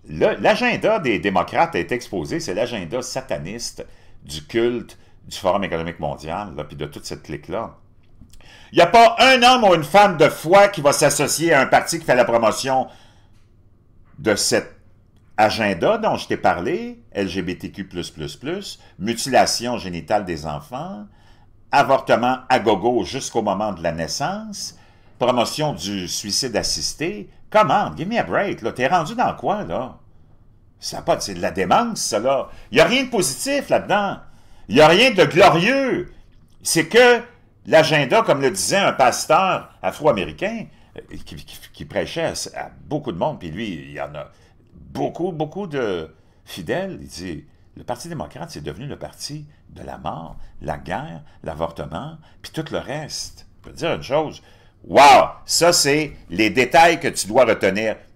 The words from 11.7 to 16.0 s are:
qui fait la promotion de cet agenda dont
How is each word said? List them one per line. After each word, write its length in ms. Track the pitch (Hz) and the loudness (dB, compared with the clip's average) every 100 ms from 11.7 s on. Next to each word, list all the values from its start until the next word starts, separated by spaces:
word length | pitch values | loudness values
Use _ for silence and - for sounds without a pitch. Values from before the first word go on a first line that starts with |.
| 135 - 117 | 2 2 -6
qui 60 | |
fait 100 | - | 2
la 100 | 123 | 4
promotion 640 | 117 117 110 101 131 131 120 - - _ _ - _ _ _ _ _ _ _ - | 4 4 2 0 0 0 -2 -12 -20 _ _ -20 _ _ _ _ _ _ _ -4
de 160 | 90 | 0
cet 400 | 101 - 113 - - _ _ _ _ _ - | 0 2 0 -2 -20 _ _ _ _ _ 2
agenda 640 | 165 - 107 87 151 | 2 2 -2 0 0
dont 180 | 220 | 0